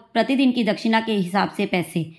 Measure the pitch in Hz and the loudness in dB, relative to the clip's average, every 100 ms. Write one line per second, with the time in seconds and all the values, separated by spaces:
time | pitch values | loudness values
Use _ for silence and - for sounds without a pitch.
0 | - 226 220 269 262 247 214 208 226 220 | -6 -2 0 2 2 2 0 0 2 2
1 | 220 208 175 196 185 - 196 180 165 170 | 2 -2 0 0 -2 -2 -2 -2 -2 -4
2 | 160 | -6